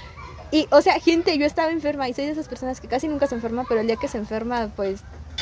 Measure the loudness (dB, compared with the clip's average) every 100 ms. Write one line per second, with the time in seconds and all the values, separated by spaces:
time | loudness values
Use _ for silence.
0 | -16 -16 -16 -14 0 2 8 6 8 4
1 | 4 4 2 2 2 2 0 2 -2 -2
2 | -4 -2 -4 -4 -6 -6 -6 -6 -2 -2
3 | 0 0 0 0 -4 -4 0 0 2 0
4 | -2 -4 -4 -4 -2 -2 -4 -4 -4 -4
5 | -10 -16 -12 -4